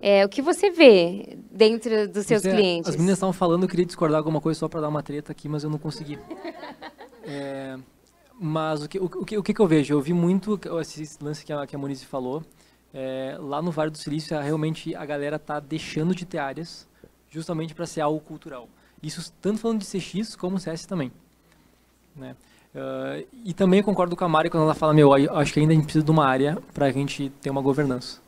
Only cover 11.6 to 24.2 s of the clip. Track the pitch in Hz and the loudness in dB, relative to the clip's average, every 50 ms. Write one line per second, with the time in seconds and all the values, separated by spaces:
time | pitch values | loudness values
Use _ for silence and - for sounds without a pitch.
11.6 | 143 131 - 143 139 139 139 131 - - - 135 127 127 131 156 160 - _ _ | -6 -8 -8 -8 -6 -6 -8 -10 -12 -10 -8 -6 -6 -4 -6 -6 -8 -12 _ _
12.6 | _ _ _ _ _ _ - 139 131 131 131 131 131 131 139 - 156 135 139 147 | _ _ _ _ _ _ -14 -10 -8 -8 -6 -6 -8 -8 -10 -10 -10 -6 -6 -4
13.6 | 165 180 160 156 156 156 156 - - 156 143 156 151 - 165 151 143 143 156 160 | -4 -4 -2 -2 -2 -2 -4 -8 -8 -6 -6 -6 -6 -4 -6 -4 -2 -2 -2 0
14.6 | 151 156 160 - - 160 165 - 165 143 151 143 143 143 147 151 - - 147 147 | -2 -2 -4 -4 -8 -10 -10 -10 -8 -8 -6 -6 -4 -6 -6 -8 -8 -8 -8 -8
15.6 | 147 139 156 160 - - - 151 156 175 185 180 180 - - 160 143 139 131 143 | -8 -8 -10 -10 -8 -6 -4 -2 -2 -2 -2 -2 -6 -10 -6 -6 -6 -6 -8 -10
16.6 | 165 165 - - - _ _ _ - _ _ _ _ _ _ 156 160 - 175 156 | -12 -14 -16 -20 -20 _ _ _ -20 _ _ _ _ _ _ -14 -8 -6 -6 -6
17.6 | 160 165 151 - 170 160 - 165 151 147 156 156 151 - 156 151 - 165 139 127 | -6 -8 -8 -10 -10 -8 -4 -2 -2 -2 -2 -2 -6 -12 -18 -16 -16 -16 -16 -16
18.6 | 117 - _ _ _ _ _ - - 156 - - 160 - _ _ - 185 214 214 | -18 -20 _ _ _ _ _ -14 -12 -12 -10 -10 -14 -14 _ _ -4 -4 -4 -2
19.6 | - 226 226 220 196 - - 190 160 - - 185 220 220 - - - 180 190 190 | -2 -2 -2 -2 -4 -6 -8 -8 -8 -6 -6 -6 -6 -6 -10 -8 -6 -4 -4 -4
20.6 | - 165 165 165 - - 196 175 139 123 - - _ _ _ _ _ _ _ _ | -4 -6 -8 -8 -10 -8 -6 -6 -6 -6 -8 -16 _ _ _ _ _ _ _ _
21.6 | _ _ _ _ _ _ _ _ _ _ _ 147 131 127 127 _ _ _ _ _ | _ _ _ _ _ _ _ _ _ _ _ -18 -18 -18 -18 _ _ _ _ _
22.6 | _ _ _ 143 135 135 131 131 131 135 139 151 - - - 254 233 196 170 - | _ _ _ -12 -10 -10 -8 -8 -8 -8 -10 -10 -12 -16 -20 -14 -10 -10 -2 2
23.6 | 202 185 180 196 202 214 202 185 180 175 175 - | 4 6 6 6 6 4 2 2 0 0 0 -2